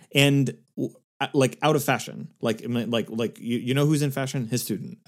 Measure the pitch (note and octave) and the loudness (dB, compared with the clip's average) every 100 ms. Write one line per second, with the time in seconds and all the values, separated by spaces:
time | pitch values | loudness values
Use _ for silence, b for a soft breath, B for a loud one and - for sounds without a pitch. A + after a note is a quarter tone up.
0 | B C#3+ C#3+ C#3 B2+ - _ - - - | B 4 6 6 2 -4 _ -8 -8 -8
1 | _ - C3 C#3+ C3 - D3+ D3 - B2 | _ -8 -2 2 2 2 2 2 2 -2
2 | - - - _ A#2+ A2 - A#2+ A2+ A#2+ | -4 -12 -14 _ -2 -2 -2 -2 0 -2
3 | - A2+ A2+ - A#2 A#2+ A#2+ C3+ D3 D3+ | -2 -4 -4 -4 -4 -4 0 2 2 2
4 | C#3+ C#3 C3+ C#3 A2 A#2+ - F#2+ - - | 0 -2 -4 -4 -4 -4 -2 -6 -8 -12